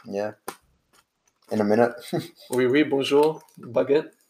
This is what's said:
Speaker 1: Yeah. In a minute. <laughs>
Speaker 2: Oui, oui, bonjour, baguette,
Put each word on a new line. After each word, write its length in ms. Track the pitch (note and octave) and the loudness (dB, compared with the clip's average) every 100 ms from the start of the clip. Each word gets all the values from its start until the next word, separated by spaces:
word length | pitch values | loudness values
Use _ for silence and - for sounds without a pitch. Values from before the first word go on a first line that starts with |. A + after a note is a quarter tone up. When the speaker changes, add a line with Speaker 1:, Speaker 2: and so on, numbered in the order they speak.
Speaker 1:
Yeah. 280 | A2+ G2+ G#2 A2 - - _ _ _ _ _ _ _ _ _ | -10 -6 -6 -8 -18 -20 _ _ _ _ _ _ _ _ _
In 100 | G#2+ | -2
a 40 | |
minute. 280 | G#2 G#2+ A#2+ - - | 2 4 2 0 -8
<laughs> 380 | D#3+ - - - | -8 -8 -16 -6
Speaker 2:
Oui, 160 | B2 B2+ | -2 2
oui, 180 | C#3+ | 2
bonjour, 580 | C#3 C3+ B2+ C#3+ D3+ D#3 - - | 0 -2 2 2 2 0 -12 -20
baguette, 500 | C3+ A#2+ C3 C#3+ D#3 _ _ | -6 -4 0 0 0 _ _